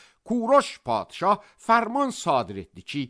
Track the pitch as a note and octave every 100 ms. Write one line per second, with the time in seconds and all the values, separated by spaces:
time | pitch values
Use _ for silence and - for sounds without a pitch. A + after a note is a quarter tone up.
0 | - _ - A#3+ A3+ C#4 - - - A2
1 | F2+ - F3+ G#3 - _ - A#3 A3+ B3+
2 | C#4 - E3+ C3+ A#2 G2 F#2+ - - C#3+
3 | B2+